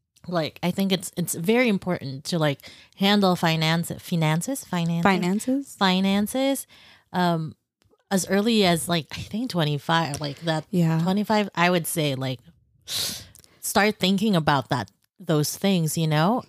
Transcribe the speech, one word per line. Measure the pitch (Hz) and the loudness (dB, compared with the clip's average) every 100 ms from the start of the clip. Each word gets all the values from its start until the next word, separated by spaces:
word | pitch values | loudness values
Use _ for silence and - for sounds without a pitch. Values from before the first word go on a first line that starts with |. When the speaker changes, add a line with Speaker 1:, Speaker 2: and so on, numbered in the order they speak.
| _ _ - | _ _ -6
Speaker 1:
like, | 175 143 - | -4 -4 -4
I | 175 | -4
think | 196 196 | -2 0
it's, | 190 - - | -2 -4 -6
it's | 165 | -6
very | - 170 233 247 | -2 0 2 2
important | 190 180 175 139 135 - | 0 -2 -6 -6 -10 -4
to, | 170 | 0
like, | 151 135 - - - - | 0 -2 -10 -20 -16 -2
handle | 196 208 190 175 | 2 4 4 2
finance, | 170 160 160 165 165 - | 2 2 2 0 -2 -8
finances, | - 170 156 160 247 277 | -4 0 2 0 -2 -6
finances, | - 180 170 170 | -6 -4 -2 0
Speaker 2:
Finances? | 196 190 175 208 - 269 269 - | 2 2 0 -2 -2 -4 -4 -2
Speaker 1:
finances, | 190 185 196 202 208 254 269 269 - - - - _ | 2 2 2 0 0 0 0 -2 -6 -20 -20 -20 _
um, | 180 175 165 156 - _ _ _ _ - | -2 0 0 -4 -12 _ _ _ _ -4
as | 190 - | -2 0
early | 196 226 220 185 | 0 2 4 4
as, | 165 151 | 2 0
like, | 170 131 | -2 -4
I | - | -10
think | - 208 254 | -8 -6 -4
twenty-five, | 180 151 147 - 165 147 143 | 0 0 0 0 0 0 -4
like, | 147 139 | -8 -6
that | 165 156 - | -4 -4 -2
Speaker 2:
Yeah. | 180 165 160 | 0 2 2
Speaker 1:
twenty-five, | 175 196 208 214 196 - | 0 0 0 0 0 0
I | 175 | 2
would | 180 151 | 2 -2
say, | 175 147 131 | -2 -2 -2
like, | 131 127 - _ _ _ - - - - - - - _ | -6 -8 -12 _ _ _ -10 -6 -6 -8 -14 -20 -20 _
start | - 208 208 - | -2 2 2 2
thinking | 185 196 220 175 | 0 2 2 2
about | 151 139 - | 4 2 2
that, | 131 117 _ _ - | -4 -4 _ _ -10
those | 175 151 147 - | -2 0 0 -2
things, | 196 185 156 170 | 0 2 0 0
you | 156 | 0
know, | 151 170 247 | 2 2 0